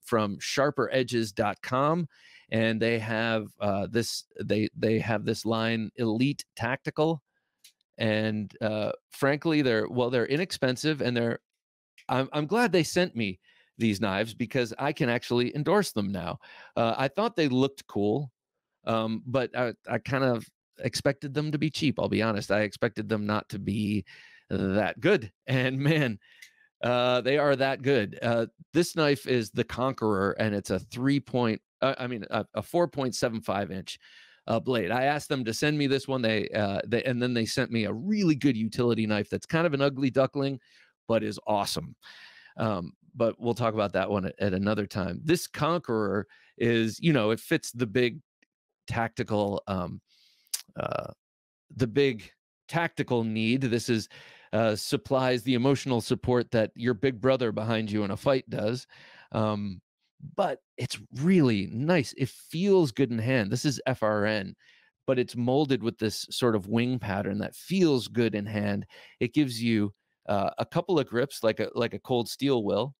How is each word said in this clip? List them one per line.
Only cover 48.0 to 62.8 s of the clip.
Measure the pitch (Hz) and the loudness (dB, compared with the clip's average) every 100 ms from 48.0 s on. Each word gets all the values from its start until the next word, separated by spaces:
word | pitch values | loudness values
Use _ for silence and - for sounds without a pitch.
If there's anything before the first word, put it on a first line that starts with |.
| 123 160 - _ _ _ _ _ - | 0 -2 -14 _ _ _ _ _ -8
tactical, | - 113 - 120 107 101 98 - | -4 -4 -4 -2 0 0 -2 -4
um, | 95 87 95 - _ _ _ _ - - - | -4 -4 -8 -16 _ _ _ _ -12 -10 -8
uh, | - - - - _ _ _ _ _ | -6 -6 -8 -14 _ _ _ _ _
the | - 123 | -4 -2
big | 107 139 113 - _ _ _ - | 2 2 0 -10 _ _ _ -8
tactical | 160 165 - 139 123 | -2 -2 -2 -2 0
need. | 113 110 113 127 | 0 0 2 2
This | 131 117 - | 2 0 0
is, | 113 98 - - - - | 0 -2 -10 -20 -20 -4
uh, | 107 113 110 | 0 2 0
supplies | - 139 - 131 131 127 | -2 -4 0 2 2 2
the | 123 | 2
emotional | 123 131 135 139 120 | 2 4 2 2 0
support | - 123 - 123 117 | 0 -2 2 2 2
that | 117 107 - | 2 0 0
your | 117 | -2
big | 110 135 120 | 0 0 0
brother | 123 131 120 | 2 2 2
behind | 104 110 110 110 | -2 0 0 0
you | 104 | -2
in | 101 | -2
a | 104 | -2
fight | 143 135 - | 0 0 0
does. | 110 104 127 - - - - - | -4 -2 -2 -6 -20 -20 -20 -8
Um, | 104 110 104 104 92 - _ _ _ 147 | -2 0 0 -4 -10 -16 _ _ _ -8
but | - 185 135 _ - | -4 -2 -4 _ -10
it's | 123 - 107 123 | -8 -8 -12 -2
really | 156 190 135 107 95 | 4 6 6 4 0
nice. | 113 147 180 131 - | -4 0 0 0 -4
It | 135 | -6
feels | - - 160 196 190 | -6 -12 -2 4 4